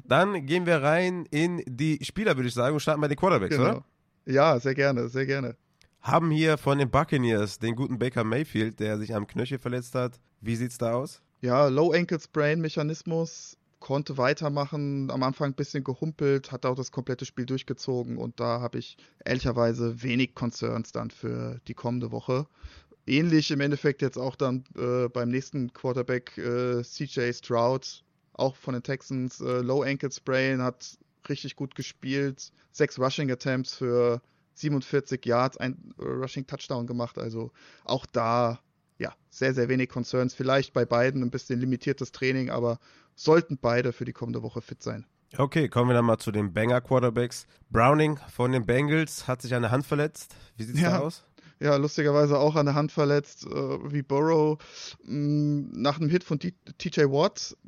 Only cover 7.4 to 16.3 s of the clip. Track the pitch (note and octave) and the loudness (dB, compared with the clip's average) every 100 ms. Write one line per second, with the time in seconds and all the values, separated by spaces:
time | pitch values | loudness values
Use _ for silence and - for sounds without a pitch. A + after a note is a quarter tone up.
7.4 | G#2 - A2+ A#2 C3+ B2 B2 B2+ A2 A#2+ | 0 -2 -4 -2 -4 -2 -2 -2 -2 -2
8.4 | D#3 - A2 - G#2+ G#2+ G#2+ A2 G2+ - | -2 -2 -2 -2 -4 -4 -4 -6 -4 -4
9.4 | B2 C3+ B2 B2 A#2+ C3 B2 B2 _ _ | -4 -6 -6 -6 -4 -4 -4 -6 _ _
10.4 | G#2 A2+ B2 - A#2 A#2 C#3+ - _ _ | -6 -4 -4 -4 -2 -2 -4 -12 _ _
11.4 | B2 B2 D3 C3 E3+ D#3+ F3 E3 - D#3 | 2 4 6 4 4 4 2 -2 -2 0
12.4 | D3 D#3+ D#3 D#3+ D3+ D#3 - E3 E3 - | 2 2 -2 -2 -4 -4 -4 -4 -4 -8
13.4 | - - _ _ - C#3 D3 C#3 B2+ D3 | -20 -20 _ _ -4 -2 -2 0 2 2
14.4 | D3+ C#3+ C#3 D3+ C#3+ C#3 C3+ B2+ C3 C#3 | 0 -2 -2 -4 -4 -2 -4 -2 -2 0
15.4 | C#3+ C3+ C#3+ D3 C3+ C3 E3 D3+ C#3+ | -2 -2 -4 -4 -6 -4 -6 -2 2